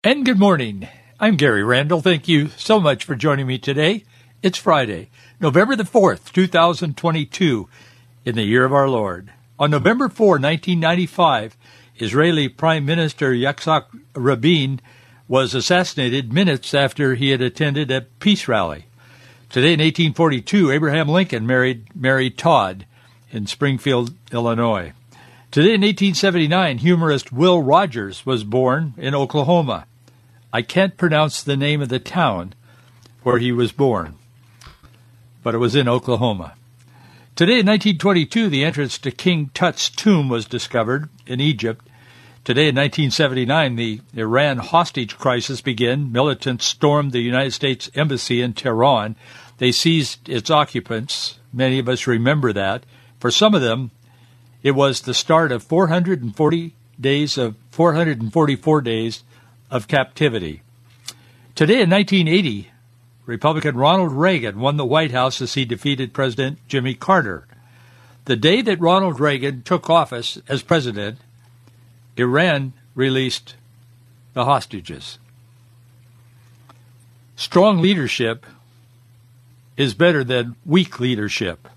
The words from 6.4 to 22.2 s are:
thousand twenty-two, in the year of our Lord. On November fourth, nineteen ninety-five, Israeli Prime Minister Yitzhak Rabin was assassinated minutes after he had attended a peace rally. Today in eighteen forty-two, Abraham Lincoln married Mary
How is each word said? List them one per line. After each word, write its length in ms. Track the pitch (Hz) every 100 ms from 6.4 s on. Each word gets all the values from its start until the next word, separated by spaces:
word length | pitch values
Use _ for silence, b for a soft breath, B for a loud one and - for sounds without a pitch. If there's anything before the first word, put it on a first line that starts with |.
| 185
thousand 520 | 175 170 170 170 139
twenty-two, 720 | 170 160 127 - 175 117 92 b b b b _
in 120 | -
the 80 | 113
year 240 | 104 120 131
of 60 |
our 120 | 143 135
Lord. 440 | 123 101 90 98 _ _ -
On 120 | 147
November 400 | 147 127 240 269
fourth, 320 | - 214 156
nineteen 360 | 139 165 - 175
ninety-five, 800 | 160 175 170 - 165 117 110 _ b b b -
Israeli 540 | 113 127 165 160 135
Prime 340 | - 160 160
Minister 480 | 143 170 156 - 139
Yitzhak 520 | 123 131 143 - 156 - - _
Rabin 680 | 143 127 127 143 170 135 135 b b b b -
was 280 | 127 127
assassinated 800 | 127 - 180 180 - 127 131 123
minutes 400 | 139 190 135 -
after 400 | 143 139 - 139
he 160 | 123 135
had 100 | 135
attended 500 | 123 - 151 139 143
a 120 | 131
peace 440 | 117 _ 208 202 -
rally. 380 | 110 85 76 - b b b b b b
Today 240 | 127 143
in 80 | 160
eighteen 320 | 160 156 160
forty-two, 580 | - 165 131 - 208 156
Abraham 380 | 143 156 156 147
Lincoln 380 | 170 180 117 113
married 400 | 127 127 120 110 175
Mary 320 | 131 135